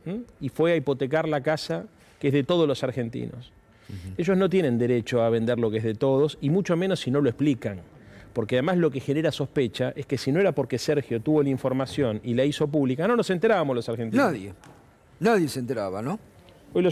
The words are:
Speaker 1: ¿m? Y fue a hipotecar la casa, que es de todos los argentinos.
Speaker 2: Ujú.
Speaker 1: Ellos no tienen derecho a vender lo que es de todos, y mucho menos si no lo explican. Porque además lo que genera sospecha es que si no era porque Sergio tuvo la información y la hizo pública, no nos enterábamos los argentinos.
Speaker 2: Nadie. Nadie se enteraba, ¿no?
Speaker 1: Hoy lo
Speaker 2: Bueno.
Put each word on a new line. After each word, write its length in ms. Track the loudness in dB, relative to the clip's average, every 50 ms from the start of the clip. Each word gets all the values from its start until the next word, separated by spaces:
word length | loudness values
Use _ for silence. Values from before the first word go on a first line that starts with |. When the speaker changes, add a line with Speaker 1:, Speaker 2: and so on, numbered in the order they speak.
| _
Speaker 1:
¿m? 160 | -8 -8 -8 -10 -12 -14 _
Y 80 | -10 -10
fue 240 | -2 0 2 2 2
a 40 |
hipotecar 520 | 2 2 0 -2 -2 -2 -2 0 -2 0 0
la 140 | -2 -2 0
casa, 420 | -2 -2 -2 -4 -6 -6 -8 -8 -12 -18 _ -20 -20 -20 _
que 100 | -2 0
es 40 | 2
de 80 | 2 2
todos 220 | 2 2 2 4
los 160 | 2 2 0 -2
argentinos. 720 | -4 -4 -4 -6 -6 -6 -8 -8 -8 -10 -14 -18 -20 _ -20 _ _ _ -20 -18 -14
Speaker 2:
Ujú. 240 | -14 -12 -12 -12 -6
Speaker 1:
Ellos 200 | -4 0 2 2 2
no 100 | 2 2
tienen 300 | 2 2 2 2 2 2
derecho 440 | 2 2 2 0 0 0 0 2 2
a 60 | 4
vender 300 | 2 2 2 0 0 0
lo 120 | 0 0
que 60 | 0 0
es 60 | -2
de 100 | -2 -2
todos, 440 | 0 0 2 4 4 2 0 0 -2
y 80 | -2 0
mucho 260 | 0 0 2 0 0
menos 260 | 0 0 0 -2 -2
si 100 | -2 -2
no 100 | 0 2
lo 80 | 2 0
explican. 520 | 0 2 2 0 0 0 -2 -8 -8 -8 -14 -18 -20 -20 -20 -20 -20 -20 -20 -10 -6
Porque 240 | -4 -4 0 0
además 220 | 0 2 2 2 2
lo 120 | 2 2
que 100 | 0 -2
genera 320 | -4 -2 -2 0 0 -2 -2
sospecha 600 | -2 -6 -4 0 0 0 0 0 -2 -4 -4 -4
es 100 | -8 -6
que 100 | -4 -4
si 160 | -2 0 0 2
no 80 | 2
era 120 | 2 2 2
porque 260 | 0 -2 -2 -2 -4
Sergio 420 | 0 0 0 0 0 -2 -4 -4
tuvo 220 | 0 2 2 4 4
la 80 | 2
información 720 | 0 0 0 -2 -2 -2 -2 -4 -2 -2 0 0 0 -4 -4
y 80 | -2 0
la 140 | 2 2
hizo 200 | 2 2 0 -2
pública, 400 | 0 2 2 2 2 0 0 0
no 100 | 0 2
nos 120 | 2 2 0
enterábamos 480 | 0 0 2 2 4 4 2 0 0
los 100 | -2 -2 -4
argentinos. 340 | -4 -4 -4 -2 0 2 2
Speaker 2:
Nadie. 280 | 2 0 -2 -8 -12 -14 -16 -20 -20 -20 -20 -20 -20 _ _ _ _ _ -2
Nadie 280 | 0 2 4 4 2 0
se 120 | -2 -4
enteraba, 400 | -4 -4 -4 -4 -4 -4 -4 -6
¿no? 120 | -6 -6 -6 -8 -10 -16 -20 -20 -20 -20 -20 -20 -20 -6 -2
Speaker 1:
Hoy 60 | 0 2
lo 60 |
Speaker 2:
Bueno. 20 | 2